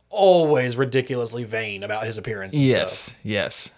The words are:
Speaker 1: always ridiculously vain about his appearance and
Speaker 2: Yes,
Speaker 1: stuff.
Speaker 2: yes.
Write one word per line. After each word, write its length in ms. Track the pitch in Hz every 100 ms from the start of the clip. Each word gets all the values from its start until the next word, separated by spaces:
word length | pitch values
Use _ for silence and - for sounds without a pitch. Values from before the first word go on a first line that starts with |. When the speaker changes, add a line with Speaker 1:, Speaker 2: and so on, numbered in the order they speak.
| _
Speaker 1:
always 680 | 208 196 180 156 143 123 117
ridiculously 680 | 135 131 127 123 113 120
vain 400 | 113 113 107 101
about 200 | 104 107
his 140 | 113 110
appearance 380 | 107 104 95 143
and 80 |
Speaker 2:
Yes, 280 | 135 107 92 -
Speaker 1:
stuff. 200 | - -
Speaker 2:
yes. 500 | 104 104 87 - -